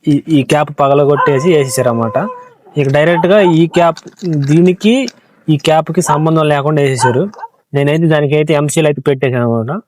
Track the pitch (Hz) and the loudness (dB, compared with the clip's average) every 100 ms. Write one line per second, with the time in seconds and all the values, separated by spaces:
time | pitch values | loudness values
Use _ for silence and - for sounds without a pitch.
0 | - 143 - 151 127 147 135 147 139 143 | 0 -2 0 -2 0 -2 -2 -2 0 2
1 | 143 143 156 139 165 156 135 127 123 117 | 2 2 0 0 2 0 0 -2 -2 -2
2 | 113 107 190 - - _ - 147 139 143 | -2 -4 -6 -10 -20 _ -10 -4 0 2
3 | 156 175 170 208 185 160 165 175 170 165 | 2 0 2 4 4 2 2 2 0 -2
4 | - _ 180 156 139 156 180 180 214 254 | -16 _ -6 -4 0 2 2 2 0 0
5 | 247 - _ _ - 147 - 156 160 165 | -2 -10 _ _ -2 -2 2 0 0 -4
6 | 165 151 160 160 151 147 139 151 139 127 | -2 0 0 2 0 0 0 0 0 0
7 | 127 123 202 - - _ _ 143 143 160 | 0 0 -4 -8 -18 _ _ -2 0 0
8 | 165 151 147 151 156 147 147 165 151 147 | 2 0 0 0 0 0 0 0 0 0
9 | 147 135 135 123 120 117 110 180 | -2 -2 -2 -2 -2 -2 -4 -8